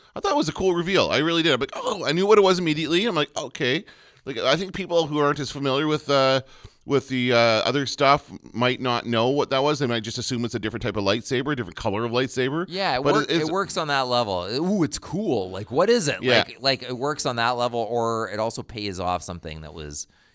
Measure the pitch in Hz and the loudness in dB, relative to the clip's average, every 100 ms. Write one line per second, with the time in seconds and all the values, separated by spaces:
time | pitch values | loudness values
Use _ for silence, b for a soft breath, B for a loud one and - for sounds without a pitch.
0 | b - 403 359 156 - 190 170 170 180 | b -6 0 0 0 0 0 0 2 2
1 | 82 117 160 170 160 123 139 - - 202 | 2 2 2 2 2 2 -2 -4 -4 -4
2 | 135 165 202 214 190 180 165 151 151 170 | -2 0 6 6 6 4 0 -2 0 0
3 | 226 165 147 - 135 - 127 151 - B | 0 0 -2 -4 -10 -4 -2 -2 -6 B
4 | B B - 113 120 156 190 190 170 170 | B B -12 -2 2 2 0 -8 0 0
5 | 151 151 143 143 131 143 139 135 156 147 | 2 2 2 0 -6 -4 -2 0 0 -2
6 | 131 139 135 131 - B B B - 135 | 2 4 4 2 -2 B B B -2 0
7 | 127 127 123 117 117 110 - 139 131 - | 0 -2 2 4 6 4 2 0 -4 2
8 | 139 143 - - 62 107 123 127 127 120 | 4 4 0 -4 -2 2 0 0 0 -2
9 | 117 117 123 143 120 135 147 139 127 117 | 0 2 2 2 2 2 2 0 0 -2
10 | 110 120 - 120 120 117 107 113 110 101 | -4 -8 -4 -4 -2 -2 -4 -4 -4 0
11 | 98 117 - 131 139 139 90 - 110 101 | 0 0 0 -2 -2 -4 -6 -6 -2 -2
12 | 117 120 135 135 131 156 175 180 185 127 | 0 0 0 0 -2 -2 -6 -4 -2 0
13 | 143 - - 165 156 185 180 180 156 139 | 2 2 2 0 0 -2 -2 -4 0 0
14 | 127 123 107 92 92 127 180 202 147 - | 2 0 2 -2 -2 -2 0 2 0 -2
15 | - 175 214 117 92 92 - 127 202 240 | -6 -4 0 -2 -2 -8 -2 0 4 4
16 | 147 95 123 113 101 110 131 127 123 123 | 2 0 2 2 2 -2 -2 -2 -4 -4
17 | 143 147 139 120 117 123 120 117 107 120 | -4 -2 -2 0 0 0 -2 -2 -2 0
18 | 117 113 104 104 113 - 98 110 101 92 | 0 0 -4 -4 -4 -6 -10 -8 -8 -4
19 | 90 90 - 85 80 78 78 82 73 73 | -2 -2 -4 -10 -10 -12 -14 -12 -12 -12
20 | - b b | -14 b b